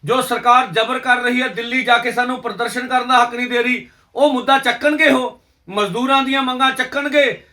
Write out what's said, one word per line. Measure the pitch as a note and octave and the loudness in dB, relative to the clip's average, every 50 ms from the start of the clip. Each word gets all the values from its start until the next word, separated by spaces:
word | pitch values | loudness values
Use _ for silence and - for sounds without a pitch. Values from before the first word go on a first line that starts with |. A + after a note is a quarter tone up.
| - | -4
ਜੋ | D3 A#3+ C4 B3+ | -2 0 0 0
ਸਰਕਾਰ | B3+ B3 A3 - B3 A#3+ B3+ B3+ G#3 | -2 -2 0 4 4 4 4 4 2
ਜ਼ਬਰ | E3 A3 A3+ A3+ B3+ B3+ | 0 -2 -2 -2 -2 -2
ਕਰ | - C4 B3 A#3+ A#3+ | 0 0 0 2 0
ਰਹੀ | B3 B3 B3 B3+ | 0 0 0 -2
ਹੈ, | C4 | -2
ਦਿੱਲੀ | - A#3 A#3 A#3+ B3 C4 B3+ | -4 -6 -6 -4 -4 -2 2
ਜਾ | A#3+ A#3+ A#3 | 2 2 2
ਕੇ | A#3+ B3+ - | 2 0 -2
ਸਾਨੂੰ | A#3+ B3 B3 B3+ B3 - | -2 -2 -2 -4 -6 -6
ਪ੍ਰਦਰਸ਼ਨ | A#3 G3+ F#3 A#3+ A3+ - B3+ B3 B3+ | -8 -6 -4 -6 -4 -4 -6 -4 -2
ਕਰਨ | B3+ B3+ B3 B3 | -2 -2 0 2
ਦਾ | C4 B3 A#3+ | 2 4 2
ਹੱਕ | A#3+ A#3+ | 2 0
ਨਹੀਂ | A#3+ B3 A#3 | -4 -4 -2
ਦੇ | A#3+ A#3+ A#3 | 0 0 0
ਰਹੀ, | B3 B3 - - - _ _ _ _ - | 0 -2 -4 -6 -12 _ _ _ _ -2
ਉਹ | - C#4 D4 C4+ | 0 2 2 2
ਮੁੱਦਾ | B3 A#3+ C4 C4+ C4+ | 0 2 2 2 2
ਚੱਕਣਗੇ | - B3 A#3+ - - D4 D4+ D4+ D#4+ D4 | 2 0 -2 0 0 0 2 4 4 4
ਉਹ, | C4 B3+ B3+ A#3+ - - _ _ _ _ _ - | 4 2 0 -4 -8 -12 _ _ _ _ _ -8
ਮਜ਼ਦੂਰਾਂ | F#3+ G#3 G#3 G3 F3 A3+ B3+ C4+ C4+ C4+ C4+ | -4 -4 -4 -2 -2 -2 0 2 2 2 2
ਦੀਆਂ | C4 C4+ C4+ C4 | 0 0 -2 -2
ਮੰਗਾਂ | B3+ B3+ B3+ C4+ C4 B3+ | -2 -2 0 0 0 0
ਚੱਕਣਗੇ। | B3+ B3+ B3+ - C#4 C#4+ C#4+ C4 D4 C#4+ B3 - - - _ | -2 -6 -6 -4 -6 -4 0 2 2 2 2 0 -6 -10 _